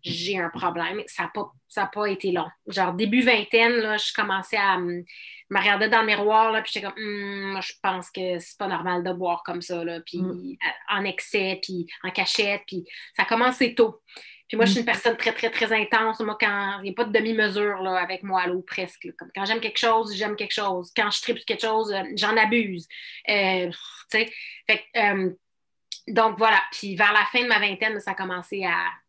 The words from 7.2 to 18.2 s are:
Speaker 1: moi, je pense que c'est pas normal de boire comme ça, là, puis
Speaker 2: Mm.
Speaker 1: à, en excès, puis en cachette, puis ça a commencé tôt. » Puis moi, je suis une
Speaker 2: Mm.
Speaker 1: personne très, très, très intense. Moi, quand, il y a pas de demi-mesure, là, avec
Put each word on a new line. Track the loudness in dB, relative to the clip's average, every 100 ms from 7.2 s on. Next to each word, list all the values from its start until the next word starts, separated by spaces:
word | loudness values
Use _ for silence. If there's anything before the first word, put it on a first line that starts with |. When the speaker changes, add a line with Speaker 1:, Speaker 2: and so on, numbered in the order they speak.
| -6 -6 -6
Speaker 1:
moi, | -6
je | -8 -4
pense | -2 -2 -6
que | -6 -4 -4
c'est | -6 -6
pas | -4
normal | -2 -2 -2
de | -2
boire | -2 -2 -2
comme | -4 -8
ça, | -6 -6
là, | -6 -8
puis | -10 -4
Speaker 2:
Mm. | -4 -4 -10 -6 -6 -6 -4
Speaker 1:
à, | -2
en |
excès, | -2 -4 -2 -2 -2 -4
puis | -6 -6 -8 -8
en | -8
cachette, | -4 -2 0 0 -2 -6
puis | -10 -10 -18 -10 -2
ça |
a | 0
commencé | 4 4 4 2
tôt. » | 6 4 4 _ -20 -20 -20 _
Puis | 4
moi, | 4
je |
suis | 4
une |
Speaker 2:
Mm. | 2
Speaker 1:
personne | 2 0 2
très, | -2
très, | 0 -2
très | 0 0
intense. | 0 2 2 2 0
Moi, | -4 0
quand, | 0 2 -2 -4
il | -8
y |
a |
pas | -2
de | 2
demi-mesure, | 2 2 2 2 2 0 0
là, | -2 0
avec | -2 -4